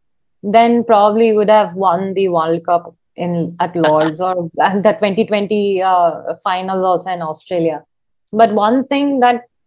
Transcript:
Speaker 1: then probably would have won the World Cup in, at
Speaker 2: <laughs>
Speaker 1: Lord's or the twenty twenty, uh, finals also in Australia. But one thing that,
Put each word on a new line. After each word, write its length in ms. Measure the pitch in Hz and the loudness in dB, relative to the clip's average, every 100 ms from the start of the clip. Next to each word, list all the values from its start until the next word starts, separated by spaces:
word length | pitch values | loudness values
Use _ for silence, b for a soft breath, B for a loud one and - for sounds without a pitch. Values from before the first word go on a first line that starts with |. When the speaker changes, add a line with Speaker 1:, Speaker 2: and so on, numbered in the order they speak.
| _ _ _ _ | _ _ _ _
Speaker 1:
then 400 | 202 226 233 240 | 0 4 4 2
probably 500 | 233 208 208 214 226 | 2 2 2 2 2
would 160 | 214 208 | 2 4
have 240 | 214 190 | 4 2
won 400 | 180 185 170 196 | -2 0 0 -2
the 140 | 190 190 | -2 0
World 360 | 170 160 165 175 | 0 0 -2 -2
Cup 300 | 170 170 - _ - | -2 -4 -20 _ -8
in, 400 | 175 170 165 - | -4 -4 -4 -4
at 160 | 175 170 | -4 0
Speaker 2:
<laughs> 100 | 156 | 2
Speaker 1:
Lord's 340 | 156 156 156 | 2 0 -2
or 300 | 185 180 165 - | -4 -4 -6 -2
the 400 | 190 196 208 208 | -2 2 0 2
twenty 260 | 208 185 202 | 0 -2 -2
twenty, 560 | 208 202 214 202 190 | -2 -2 -2 -2 0
uh, 540 | 185 180 170 - - 175 | 0 2 2 -2 -8 -6
finals 420 | 202 185 185 190 185 | -4 -4 -4 -2 0
also 260 | 175 180 | 0 -2
in 100 | 180 | -8
Australia. 640 | 160 156 - 180 165 147 - _ _ _ _ | -8 -10 -6 -2 -2 -4 -10 _ _ _ _
But 220 | 214 226 | 2 2
one 320 | 208 214 262 262 | 2 0 0 0
thing 360 | 277 285 277 | -2 0 2
that, 240 | 247 240 - _ | 2 0 -6 _